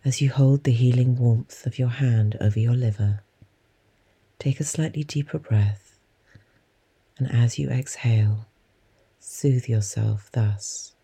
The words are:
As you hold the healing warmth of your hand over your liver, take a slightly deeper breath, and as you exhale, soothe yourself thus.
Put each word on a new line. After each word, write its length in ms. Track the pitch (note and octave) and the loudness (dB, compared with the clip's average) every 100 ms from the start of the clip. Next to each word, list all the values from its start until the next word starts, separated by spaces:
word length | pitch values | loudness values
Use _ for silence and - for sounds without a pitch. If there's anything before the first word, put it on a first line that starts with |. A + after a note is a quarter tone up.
| C#3 | -2
As 160 | B2 | 0
you 80 | C#3 | 0
hold 340 | C#3 C3+ C#3 | 4 4 4
the 80 | C#3 | 2
healing 460 | A#2 B2 B2 B2+ B2 | 2 4 4 2 2
warmth 480 | A#2+ A2+ - - B2 | 2 2 -2 -10 -10
of 140 | - | -2
your 100 | B2+ | -4
hand 480 | A#2+ C3 A2+ G#2 G#2 | 0 2 2 2 0
over 200 | G#2 G#2+ | 0 2
your 160 | A#2 B2 | 0 2
liver, 480 | A#2+ G#2 G#2 G2+ _ _ - _ _ _ _ _ _ _ _ _ | 0 0 -2 -2 _ _ -20 _ _ _ _ _ _ _ _ _
take 220 | C#3 C3+ | -4 -4
a 40 | |
slightly 400 | D3 - D#3+ D3 | -6 -4 -4 -6
deeper 360 | D3 D3 C#3+ - | -6 -6 -6 -8
breath, 580 | - G#2+ G#2 G2+ _ _ _ _ _ - _ _ _ _ _ _ _ - | -2 2 2 -2 _ _ _ _ _ -20 _ _ _ _ _ _ _ -8
and 120 | C3 | -2
as 240 | A#2+ A#2+ - | 2 2 0
you 120 | C3+ | -4
exhale, 760 | B2+ C3+ - A#2+ A2 G#2 G#2+ A2 _ _ _ _ _ _ _ | -4 -6 -4 0 2 2 -2 -8 _ _ _ _ _ _ _
soothe 480 | - - D3 B2+ - | -20 -4 -2 0 0
yourself 640 | A2+ G#2 - G#2+ G#2 - | -2 -2 -4 -2 -4 -4
thus. 600 | B2 G#2+ G2+ - - - _ | -2 -2 -2 -8 -14 -16 _